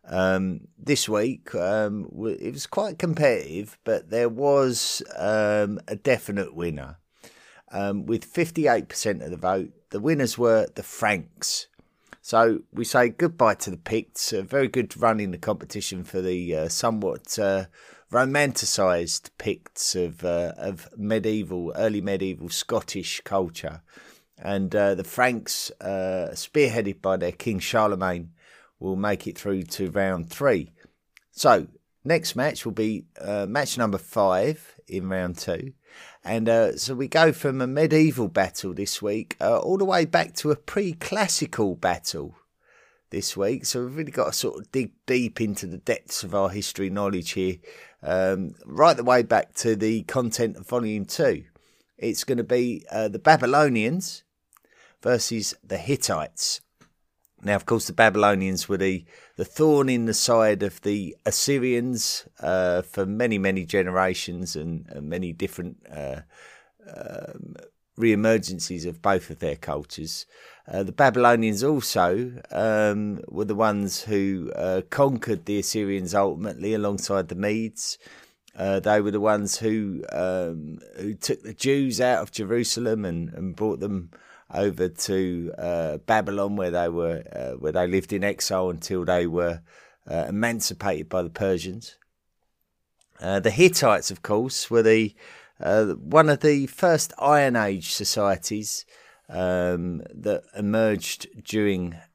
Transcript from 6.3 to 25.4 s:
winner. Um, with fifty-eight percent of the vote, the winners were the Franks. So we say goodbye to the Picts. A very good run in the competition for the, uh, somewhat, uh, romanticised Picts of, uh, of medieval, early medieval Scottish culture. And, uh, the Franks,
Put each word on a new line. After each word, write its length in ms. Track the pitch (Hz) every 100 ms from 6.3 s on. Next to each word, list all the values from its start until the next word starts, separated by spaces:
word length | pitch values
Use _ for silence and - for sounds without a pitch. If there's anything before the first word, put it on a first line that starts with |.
| 101 92 76
winner. 440 | 87 73 67 82 _ _ - - - - _
Um, 360 | 107 101 101 -
with 180 | 117
fifty-eight 640 | - - 165 165 147 117 -
percent 360 | - 110 98
of 80 | 76
the 60 | 85
vote, 340 | 90 98 - _ _
the 100 | 101
winners 380 | 127 160 123 -
were 300 | 120 110 98
the 100 | -
Franks. 840 | - - 110 98 78 - - - - _ _ _ _ -
So 380 | - 113 117 107 -
we 140 | - 117
say 240 | 131 123
goodbye 460 | 110 170 165 113 101
to 160 | -
the 60 | 85
Picts. 540 | - 110 - - -
A 120 | 107
very 260 | 95 139 135
good 260 | 131 110 -
run 240 | 117 107
in 120 | 101
the 60 | 85
competition 680 | - 101 - 104 - 92 90
for 160 | 95
the, 340 | 92 90 87 82
uh, 140 | 82
somewhat, 680 | - 117 110 98 64 - -
uh, 280 | 98 98 92 _ - - _
romanticised 1200 | 120 131 143 143 120 104 - 95 87 85 - - -
Picts 580 | 110 95 - - - 92
of, 280 | 87 85
uh, 300 | 90 87 87 -
of 300 | 101 85 - 113
medieval, 800 | 104 110 107 107 92 92 82 71
early 240 | 110 104
medieval 480 | 98 98 95 82 85
Scottish 720 | - - 113 - 101 85 - -
culture. 560 | 98 90 85 80 80 _ - - - _ _
And, 320 | 90 98 95
uh, 220 | 104 101 92
the 80 |
Franks, 680 | 95 - 127 120